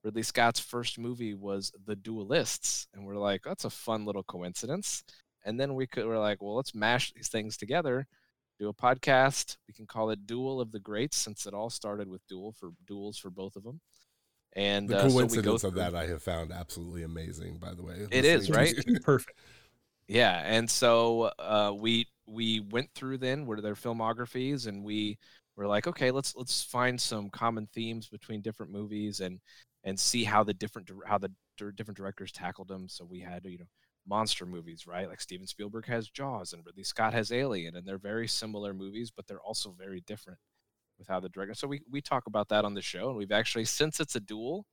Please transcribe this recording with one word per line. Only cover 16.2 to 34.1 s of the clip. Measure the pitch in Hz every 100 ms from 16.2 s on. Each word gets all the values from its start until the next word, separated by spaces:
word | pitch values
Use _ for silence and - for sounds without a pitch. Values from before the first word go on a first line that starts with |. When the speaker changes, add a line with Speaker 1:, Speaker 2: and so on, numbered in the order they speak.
Speaker 2:
found | - 85 80
absolutely | 87 85 - 85 87
amazing, | 82 82 82 82 87 85
by | 87
the | 87
way, | 85 85 104
Speaker 1:
It | 123
is, | 143 156 98
Speaker 2:
listening | 117 156
to | -
Speaker 1:
right? | 240
Speaker 2:
you. | 233
<laughs> |
Speaker 3:
Perfect. | - 131 - - - - _ _ _ _ -
Speaker 1:
Yeah, | 110 101 90
and | 78 113 113
so, | - 123 117 117 117 113 -
uh, | - 107 104 101
we, | 110 117 117 _ -
we | 110 113 110
went | 101 117 139
through | - 131 135
then, | 127 139 135
what | 107
are |
their | 104
filmographies, | 101 120 117 113 113 120 127 131 143 113
and | 101
we | 104 107 107 104 - - _ -
were | 101
like, | 104 170
"Okay, | - 127
let's, | 135 - -
let's | 123 -
find | - 123 123 123
some | - 110 101
common | - 117 113 107
themes | - 113 113 107
between | 107 - 110
different | 107 107 82
movies | 101 104 104 104 101
and, | 92 92 _ - _ _
and | 95 95
see | - 120
how | 110 107
the | 104
different | 95 104 113 90
dir-, | 95 -
how | 101
the | 98 190 _ -
dir-, | 104
different | 101 110 98
directors | 98 - 95
tackled | - 87 92 95
them." | 95 92
So | -
we | 87 90
had, | 90 90
you | 92 87
know, | 87 _ _ _
monster | 95